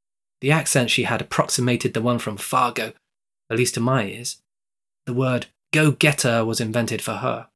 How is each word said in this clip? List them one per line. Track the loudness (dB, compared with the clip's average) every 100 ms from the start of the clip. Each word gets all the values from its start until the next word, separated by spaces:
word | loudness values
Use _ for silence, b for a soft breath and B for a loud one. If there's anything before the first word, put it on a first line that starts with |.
| _ _ _ _
The | 0
accent | 2 2 2 2
she | 0
had | 0 -2
approximated | -2 -2 0 0 0 0 0
the | -2
one | 0 -2
from | -4 -6
Fargo, | -2 0 0 -2 -8 -10 _ _ _ _ _
at | 0
least | 0
to | 0
my | 0 0 -2
ears. | -6 -10 -12 _ _ _ _ _ _ -6
The |
word | -2 0 -2 -4 _ _
"go-getter" | 2 4 4 2 4 2 2
was | 0 -2
invented | -2 0 -2 -2
for | -4 -4
her. | -4 -4 -8